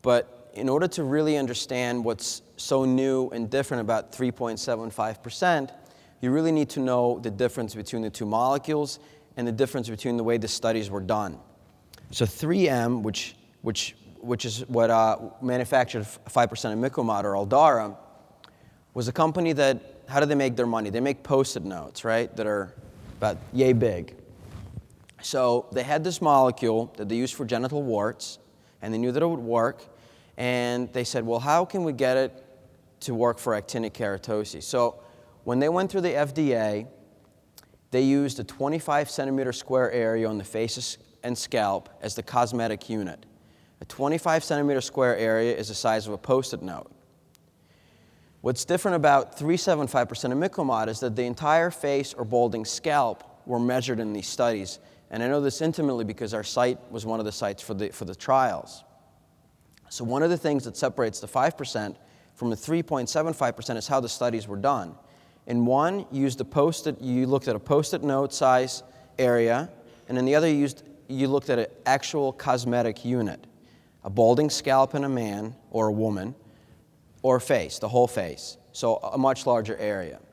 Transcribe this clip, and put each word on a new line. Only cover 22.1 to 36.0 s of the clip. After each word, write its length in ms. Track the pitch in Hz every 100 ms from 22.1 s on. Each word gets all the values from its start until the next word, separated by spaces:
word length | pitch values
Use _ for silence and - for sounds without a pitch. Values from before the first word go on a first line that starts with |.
| 113 117 -
that 100 | 107
are 260 | 104 95 - - - - -
about 200 | 104 87 -
yay 220 | 123 131
big. 420 | 120 117 90 80 - - - - - - - - - - -
So 440 | - 139 123 120 -
they 100 | 127
had 200 | 123 151
this 180 | 165 165
molecule 720 | 156 139 127 123 117 113 117 -
that 120 | 104
they 60 | 117
used 200 | 127 -
for 100 | 120
genital 380 | 117 127 147
warts, 560 | 135 104 107 - - - - _ _ _
and 120 | 104
they 40 | 110
knew 140 | 123
that 100 | 127
it 60 | 170
would 120 | 165
work, 440 | 117 117 117 - - - - - _ -
and 540 | 123 123 123 123 120
they 100 | 127
said, 220 | 120 - 113
"Well, 140 | 117
how 260 | 135 160 180
can 180 | 196
we 100 | 165
get 240 | 127 131 131
it 260 | 131 - - - - - _ _
to 120 | -
work 240 | 117 120 117
for 180 | - 107
actinic 380 | 101 123 110
keratosis?" 720 | - 107 98 - 107 104 73
So 380 | - 127 120 - - - - -
when 160 | - 123
they 100 | 147
went 220 | 175 190
through 100 | 196